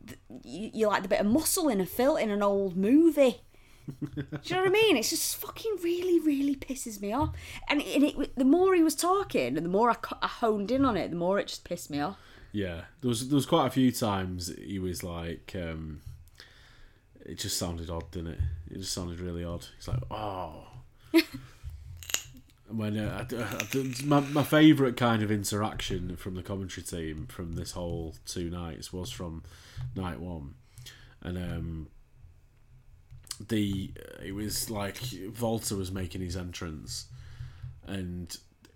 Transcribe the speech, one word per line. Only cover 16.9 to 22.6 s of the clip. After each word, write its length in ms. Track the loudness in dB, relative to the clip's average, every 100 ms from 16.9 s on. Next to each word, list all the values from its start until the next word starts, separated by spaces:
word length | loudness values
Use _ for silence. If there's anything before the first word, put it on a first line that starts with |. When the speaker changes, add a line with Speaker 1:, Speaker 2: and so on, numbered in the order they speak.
| _ _ -20 -14
Speaker 2:
it 80 | -8
just 200 | -4 -2
sounded 320 | -2 -4 -4
odd, 200 | -6 -6
didn't 220 | -6 -4
it? 40 | -2 -2 -4 -8
It 80 | -8
just 140 | -6
sounded 260 | -4 -6 -6
really 240 | -6 -4
odd. 220 | -4 -6 -10 -12
It's 120 | -4
like, 120 | -4 -4
"Oh." 580 | -6 -6 -6 -8 -10 -16 -20 -20 -20 0
Speaker 1:
<laughs> 80 | 2 2 -4 -16 -16 -14 -14 -14 -14 -10 -10 -10 -20 -20 -20